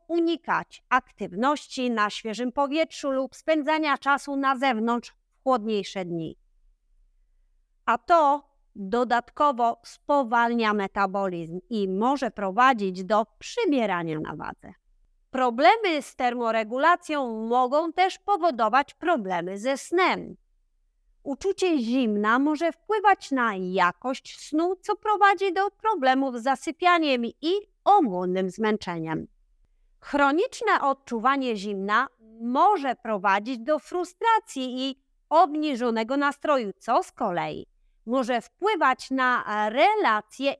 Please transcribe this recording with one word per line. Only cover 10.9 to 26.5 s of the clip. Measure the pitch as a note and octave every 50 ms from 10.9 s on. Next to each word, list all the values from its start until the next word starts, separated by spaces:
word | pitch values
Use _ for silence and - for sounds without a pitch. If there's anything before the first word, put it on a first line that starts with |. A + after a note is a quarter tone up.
| - G#3 G3+ F#3+ F#3 G3+ G3 F#3+ F3+ E3+ E3 D#3+ E3 F#3 - -
i | A#3+ G#3 G3 F#3+
może | F#3 F#3+ A3 B3+ C#4+ C4+ C4+ G#3+
prowadzić | - - G3+ F#3+ F#3 A3+ B3 C4+ C4+ G#3+ G3+ F#3+ F#3 F#3 F#3+
do | F3+ A3 G#3 A3 - _ -
przybierania | - - - A#4+ A#4 F4+ C#4+ C4 A3+ G3+ F#3 F3 E3+ E3 D#3 D#3
na | D#3 D#3 D#3
wadze. | D#3 - - - - - - F3+ _ _ _ _ _ _ _ _ _ _ _
Problemy | - B3+ B3+ B3 A#3 A#3 D4 F4 G#4+ A4+ G#4+ F#4 D#4+ C#4+
z | - - -
termoregulacją | - B3+ B3 A#3+ B3 A#3 A3+ A3 A3+ A3 G#3+ A#3+ C4 C#4+ E4 F4 F4 - - D4+ D4 C4+ A#3+ A3+ A3 A3
mogą | A3+ A#3 B3+ B3+ B3 C4+ D4+ E4+ E4+ D4+
też | F4+ F#4 F#4+ - -
powodować | _ G4 G4+ E4+ E4 E4+ C4+ A3+ A3+ G#3+ A3 C4+ C#4+ - -
problemy | _ - F4 E4+ C4 G3 F#3 F#3 E3+ E3 F#3 G3
ze | G3+ G#3 C4 C#4
snem. | C4 - - E4+ F4+ F#4 D#4 A3 - - - - - _ _ _ _ _ _ _ _ _ _ _ _ _ _ _ _ -
Uczucie | D4 C#4 - - G4 F#4+ - F#4 F4+ E4 C#4
zimna | A3+ A3+ A#3+ C4+ B3+ A3 G#3 G#3 G#3 G#3+ A3+ B3+
może | C#4 D4+ D#4 C4+ E4 E4
wpływać | - _ _ - G#4+ A4 F#4 G#4 F#4+ - - -
na | C#4 C4 A#3+ A3+ G3+
jakość | F#3 F#3 F3+ F#3 F#3+ F3 F3 - _ - B3 C4+ - - - - - -
snu, | - C#4+ D4+ E4+ F4+ F#4+
co | F#4 - - G#4
prowadzi | - - G#4+ G#4 F#4 G4+ G4 G4 F4 G4 G4 E4
do | F#4 G4 G4+
problemów | - _ - A4 A4 E4+ C4 C4 C4 C4 C4+ C4+ A#3+ B3
z | A3
zasypianiem | C4+